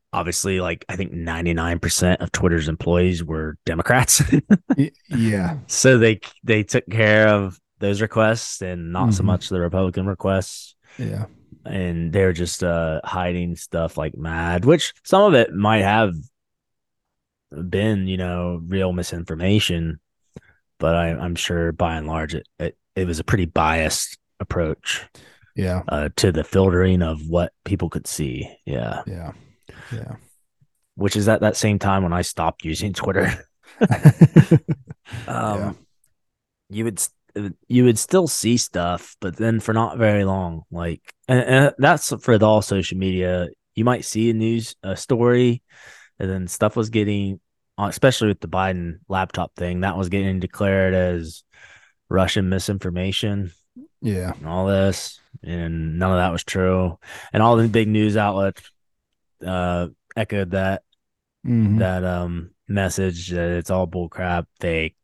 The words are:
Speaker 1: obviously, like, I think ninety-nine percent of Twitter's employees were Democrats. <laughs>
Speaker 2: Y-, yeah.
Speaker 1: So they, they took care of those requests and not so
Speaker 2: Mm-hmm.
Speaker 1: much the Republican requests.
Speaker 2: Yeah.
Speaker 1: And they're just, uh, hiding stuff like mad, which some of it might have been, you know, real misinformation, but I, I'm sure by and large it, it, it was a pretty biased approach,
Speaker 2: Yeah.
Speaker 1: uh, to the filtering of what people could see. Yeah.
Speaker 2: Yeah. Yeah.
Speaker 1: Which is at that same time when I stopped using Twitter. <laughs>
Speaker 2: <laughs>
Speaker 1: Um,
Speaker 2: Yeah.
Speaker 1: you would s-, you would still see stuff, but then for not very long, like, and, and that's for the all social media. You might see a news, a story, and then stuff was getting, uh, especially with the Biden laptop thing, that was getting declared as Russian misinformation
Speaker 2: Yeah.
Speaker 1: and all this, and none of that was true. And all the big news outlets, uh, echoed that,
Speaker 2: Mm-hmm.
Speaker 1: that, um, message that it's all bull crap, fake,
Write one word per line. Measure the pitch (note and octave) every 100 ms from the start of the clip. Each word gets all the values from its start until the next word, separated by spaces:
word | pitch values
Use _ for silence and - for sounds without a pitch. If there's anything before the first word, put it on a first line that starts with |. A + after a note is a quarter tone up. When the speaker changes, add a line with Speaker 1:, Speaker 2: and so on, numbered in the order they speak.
| _
Speaker 1:
obviously, | F#2 E2+ F2 G2+ F#2
like, | F2 E2+ -
I | F2+
think | F#2+
ninety-nine | F2 E2+ E2 E2+ E2 E2 E2
percent | F2 - F2+ F2
of | E2+
Twitter's | - F2+ E2+ D2+
employees | D#2 - F2 F#2 F2
were | E2 D#2+ D#2 D2+ -
Democrats. | E2 - B2 - - -
<laughs> | G3 - G3+ - -
Speaker 2:
Y-, | C#3+ _ -
yeah. | C3+ A2 G#2 F2 E2 -
Speaker 1:
So | - C3 B2
they, | A2+ G#2+ - _
they | - A2
took | G#2 B2+ -
care | G#2+ G#2+ G#2+ G#2+
of | G#2 F#2+ F2 _ -
those | G2+ G2+
requests | A2 A2+ A2 A2+ - -
and | F#2 F2+ E2
not | F2+ A#2+
so | G2
Speaker 2:
Mm-hmm. | F#2+
Speaker 1:
much | F2+ -
the | F#2
Republican | F2 F2+ F#2+ F2+ F#2+
requests. | F#2+ G2 F#2+ F#2+ - - _ _ -
Speaker 2:
Yeah. | A2+ G#2 G#2 _ _ - -
Speaker 1:
And | G2 F2+ E2+ E2
they're | G2 F#2+
just, | E2+ E2+ -
uh, | F2+ E2+ E2 D#2+
hiding | - F#2 F2+ F2+ F2 E2
stuff | - E2+ D#2+ -
like | D#2 -
mad, | D#2+ D#2+ E2+ F2 A2
which | E3+ - -
some | - F#3+
of | G#3
it | C#3 A2
might | E2+ G#2 A2
have | G2 G#2+ G#2+ E2 C2+ _ _ _ _ _ _ _ _ _ _ _ _
been, | D2 F2 G2 A2 G#2 F#2
you | F#2
know, | F2+ F2+ F2 F2 E2
real | F#2+ F#2+
misinformation, | F2+ F2 E2+ E2+ D#2+ F#2 G#2 - E2+ E2 D2 _ _ _ - _ _ _ -
but | D#2 E2+
I, | E2+
I'm | D#2+ E2+ E2+
sure | - F2 E2+
by | D#2+ E2+ D#2+
and | D#2
large | D#2+ D#2 D#2
it, | - -
it, | E2+ - _ -
it | F2+
was | D#2+
a |
pretty | - G#2 E2+
biased | E2 D#2+ D#2+ D#2 - - - _ -
approach, | - - D#2+ D2+ - - - - - _ _ -
Speaker 2:
Yeah. | F#2+ F2+ -
Speaker 1:
uh, | D2+ D2+ -
to | G2+
the | D#2+
filtering | D2+ G2 F#2+ F2 F#2+ F#2
of | E2 D#2+ D2+
what | E2+ E2+ _
people | - G2 E2+
could | - -
see. | - D2 B1+ - - -
Yeah. | C2 A1+ - -
Speaker 2:
Yeah. | F#2 E2 - _ _ _ - -
Yeah. | A2 - - _ _ _ _ _ _ _ -
Speaker 1:
Which | G2 G#2+
is | G#2
at | A2
that | G#2+ -
same | A2 G2+
time | G2+ F#2+
when | F#2
I | F2
stopped | F2 - D#2+ - D#2+
using | D#2 G#2+
Twitter. | F#2 - F#2+ F#2+ - - _ _ -
<laughs> |
Speaker 2:
<laughs> | A3 - D3+ - E3 - - D#3+ - D3+ - - - - -
Speaker 1:
Um, | B2 A2 G2+
Speaker 2:
Yeah. | G2+ - _ _ _ _ _ _ _ _ _
Speaker 1:
you | G2
would | A2+ F#2
s-, | - _ _ - G#2 - -
you | B2 B2
would | A2+
still | - F#3 E3
see | - A2 A#2+
stuff, | - F#2 F2 F2 - -
but | G2 E2
then | A2+ A2+
for | -
not | A2 A2+ A#2+
very | A2 G#2 F#2+
long, | F#2+ F2+ E2 -
like, | E2+ E2+ D#2+ - - -
and, | B2+
and | B2 C3 C#3 -
that's | C#3+ D#3+ - A#2+
for | - A2+
the | G#2+
all | G#2+
social | G2 G2 F2+ F#2
media. | F#2+ F#2 F2+ F2+ F2 - _ -
You | A#2
might | B2 -
see | G#2+ A#2
a |
news, | A2 A2+ A#2 A2 -
a | G2 F#2+
story, | - A#2+ A#2+ B2 B2 A#2+ _ _ - - - -
and | F#2+
then | F#2+ F2+
stuff | - G#2+ A#2+
was | A2
getting, | A2+ G#2 G2+ G2 F#2+ _ _ _ -
uh, | G2+
especially | - C3+ B2 A2
with | G2
the | E2+
Biden | F2+ F#2+ F#2 E2+ D#2+ -
laptop | F#2+ F#2 - F2 -
thing, | F2+ F2+
that | F#2+ F2
was | F2+
getting | G2 G2 F#2
declared | F2+ - G2+ G2 F#2+
as | F#2 F2+ F2 D#2+ - _ _ - - _ _ -
Russian | F#2 F2+ - F#2
misinformation | F#2 - G2 F#2 F2 F#2 F#2+ A2 G2+ F#2 - _ - C#4+ _
Speaker 2:
Yeah. | A2+ F#2+ F2+
Speaker 1:
and | G2+ D2+
all | F2+ F#2+
this, | G2 G2 F#2 - - _ -
and | - F2 E2+ E2 D#2+ E2
none | F#2
of | F#2
that | F#2
was | F2
true. | - F#2+ F#2 F#2 F#2 E2+ - - -
And | G#2
all | A2+ A#2
the | A#2
big | A2 G#2+
news | G#2+ G#2+ G#2
outlets, | G#2 G2 G2 - - _ _ _ _ _ _ _ F2+
uh, | F#2 F2+ F2 F2 - _ -
echoed | G#2+ G2+ F#2
that, | F#2+ F#2+ G2 _ _ _ _ _ _ -
Speaker 2:
Mm-hmm. | A#2 G#2+ G#2+
Speaker 1:
that, | F#2 F#2
um, | F#2 F2+ F2 E2+ E2+ _ -
message | G2+ F#2+ F#2 F#2+ E2+ F2+
that | F2 E2+
it's | F2 E2+
all | F#2 F2+
bull | F2+ F2
crap, | - F2+ F2 E2 -
fake, | F2+ E2 D#2+ _